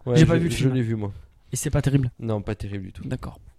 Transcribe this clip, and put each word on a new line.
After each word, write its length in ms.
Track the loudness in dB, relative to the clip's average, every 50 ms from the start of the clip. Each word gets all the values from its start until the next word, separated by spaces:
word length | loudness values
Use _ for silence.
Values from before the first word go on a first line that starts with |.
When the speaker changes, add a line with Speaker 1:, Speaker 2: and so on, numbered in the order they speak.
| -4
Speaker 1:
ouais, 100 | 2 6 6
Speaker 2:
J'ai 80 | 6 6
pas 80 | 6
Speaker 1:
je, 40 | 2
Speaker 2:
vu 60 | 2
le 60 | 0
Speaker 1:
je 40 | -2 0
Speaker 2:
film. 160 | 0 2 2
Speaker 1:
l'ai 80 | 2 0
vu, 120 | -2 -2
moi. 160 | -4 -4 -6 -8 -10 -16 -20 _ _ _ -10
Speaker 2:
Et 40 | -10
c'est 160 | -6 -4 -2
pas 100 | -2 0
terrible ? 300 | 0 2 2 2 2 0 -4 -6
Speaker 1:
Non, 220 | -6 -4 -4 -4
pas 120 | -4 -4 -6
terrible 300 | -6 -6 -8 -8 -8 -10
du 60 | -10 -14
tout. 100 | -12 -10 -8
Speaker 2:
D'accord. 320 | -8 -8 -8 -12 -14 -16 -20 -20 -20